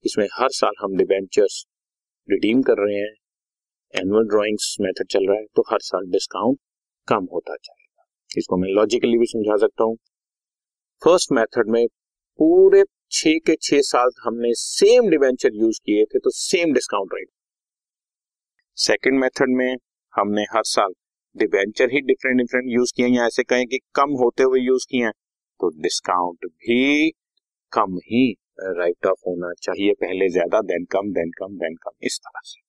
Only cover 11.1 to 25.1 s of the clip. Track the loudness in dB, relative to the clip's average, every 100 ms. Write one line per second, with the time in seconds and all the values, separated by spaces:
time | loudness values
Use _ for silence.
11.1 | 4 2 0 0 -2 0 0 0 _ _
12.1 | _ _ 0 4 6 8 6 4 _ _
13.1 | -2 0 2 0 -2 2 0 2 0 0
14.1 | -2 -8 -4 -2 -2 -4 2 6 6 4
15.1 | 4 2 2 -2 2 0 0 0 2 2
16.1 | 0 -2 -4 -2 0 2 0 -2 -6 -6
17.1 | -10 -12 _ _ _ _ _ _ _ _
18.1 | _ _ _ _ _ _ -6 -2 0 2
19.1 | 2 0 0 0 0 -2 -6 _ _ _
20.1 | -4 -2 -2 -2 -2 0 0 -2 -4 _
21.1 | _ _ -4 -2 0 -2 0 0 0 0
22.1 | -2 0 -2 0 -4 -2 -2 -2 0 2
23.1 | 2 2 -2 0 0 0 -6 _ -2 0
24.1 | 2 0 2 2 2 2 0 0 -2 -2